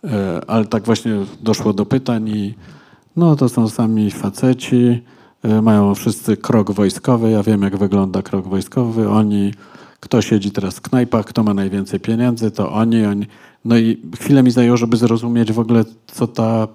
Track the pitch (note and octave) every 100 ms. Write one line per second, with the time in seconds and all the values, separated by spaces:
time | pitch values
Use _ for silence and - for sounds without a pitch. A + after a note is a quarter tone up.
0 | F#3+ A2 G2 E2+ - A2+ G#2+ A2+ G#2 A2
1 | A#2 G#2+ G2 - A2 G#2+ A2 G2 G#2 C3+
2 | C3 A#2 A2 G#2+ G2+ A#2 - - _ _
3 | _ - E3+ D3 B2+ - A2+ - A2+ A2
4 | G#2+ - G2+ - B2+ B2+ - B2 A#2+ A#2+
5 | - - - _ A#2 G#2+ A2 G#2+ G2+ G2
6 | - G2+ - G#2 - A#2+ G2+ G2+ G2 F2
7 | - A#2+ A2+ A2 G2+ G#2+ G2 G2 G2+ G2
8 | F#2+ F#2 G2 G2 F#2+ F#3+ - - A#2+ A2+
9 | G#2+ G#2 G#2+ G#2 G2+ G2+ - - - _
10 | - A#2+ - A2 G2 G2 F#2+ F#2+ - B2+
11 | B2 A2 G#2 - G#2+ G2+ G2 G2 F#2+ G2
12 | - A2+ B2 A#2 A2+ - G#2 G#2+ A2+ A2+
13 | G#2 G2+ G#2 - - _ A2+ A#2 A2+ A2+
14 | - - - C#3+ B2+ A#2+ A#2+ A#2+ A#2 A#2
15 | A#2+ A2+ A#2+ A#2+ A2+ A2 A2+ A#2 A2 -
16 | _ - A#2 - A2+ A2+ A2